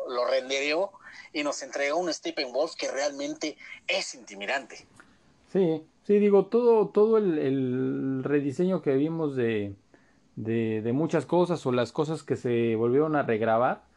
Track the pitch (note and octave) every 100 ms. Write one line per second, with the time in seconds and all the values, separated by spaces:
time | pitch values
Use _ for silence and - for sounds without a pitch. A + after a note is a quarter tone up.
0 | C#3 B2 B2 C3+ C3 C#3 D3 D3+ G3 -
1 | - - - D3+ D3 - C#4 - - D#3+
2 | F3 - E4+ E4 C3 B2 - - C#3 C3
3 | A#2 - C#3+ D#3 D#3 - - - - F3+
4 | - C#4 G#3+ G3+ G3+ C4+ B3 - - -
5 | - _ _ _ _ F#3 F3 D#3+ D#3 _
6 | - G#3 G#3 G3 F#3+ A#3 A#3+ A3+ G3+ G3+
7 | G#3+ A3 G3+ D3+ C#3 C3+ B2+ B2+ C3 C#3
8 | C3+ C3 C3+ D3 C#3 B2+ F3+ F3+ D3 C3+
9 | D3+ E3 D3+ C3+ A#2 G#2+ G2+ G2 _ _
10 | _ _ _ - A2 A#2 A2+ A2 A2 C3
11 | D#3 D#3+ C3+ E3+ F3 E3+ C3+ B2 A#2 -
12 | D3+ D#3 - B2+ B2 A#2+ A#2 A2 A#2+ C3
13 | D#3 D3+ A#2+ A2 A2+ A2+ B2+ G3+ _